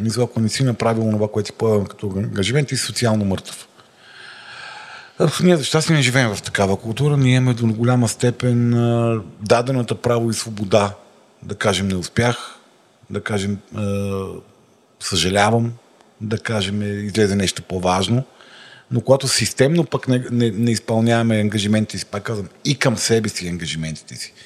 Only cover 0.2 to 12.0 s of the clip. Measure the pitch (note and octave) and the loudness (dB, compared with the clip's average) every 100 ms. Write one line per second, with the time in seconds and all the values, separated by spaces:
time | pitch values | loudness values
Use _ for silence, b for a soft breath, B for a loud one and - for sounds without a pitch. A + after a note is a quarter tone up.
0.2 | A#2+ - A2 - C3 A2 A2+ A2+ A2 G#2+ | -2 0 -2 0 -2 2 0 2 0 0
1.2 | G#2 A2 G2+ - A2+ G#2+ F#2+ - G#2 F#2+ | 0 -2 -6 -2 2 2 0 -6 -6 -4
2.2 | A2+ G2+ F#2+ C3+ C#3+ C3 - A2 A#2 A2 | -4 -2 0 0 0 -4 -6 -2 0 2
3.2 | G2+ F#2 - - - - B B B B | 0 -2 -6 -18 -20 -20 B B B B
4.2 | B B B B B B B B B - | B B B B B B B B B -2
5.2 | E3+ - F3+ F3 B2 D#3+ D#3 D#3+ B2 B2+ | 0 4 4 4 2 0 2 2 4 2
6.2 | A#2+ G2 - - G2 G2 A2+ A2 D3 D3 | 2 0 -6 0 2 2 -2 -2 2 4
7.2 | B2+ B2+ B2+ A#2 A#2 A2 A#2+ B2 A#2 - | 4 4 4 2 0 2 2 4 2 2
8.2 | B2 A#2+ B2 A#2+ A#2+ A#2+ A#2 A#2 A#2 A2+ | -2 0 0 2 2 2 2 2 0 -2
9.2 | F2+ - G#2 A#2+ A#2+ C3 A2+ G#2 A#2+ A#2+ | -6 -12 2 2 2 -2 -2 -4 0 0
10.2 | A#2 G#2+ - G#2 G2+ G#2+ G2+ G2 - _ | 0 -4 -6 -6 2 2 2 -4 -20 _
11.2 | _ _ - G2+ A2 F#2 G2 F#2 | _ _ -14 -4 -2 0 0 -2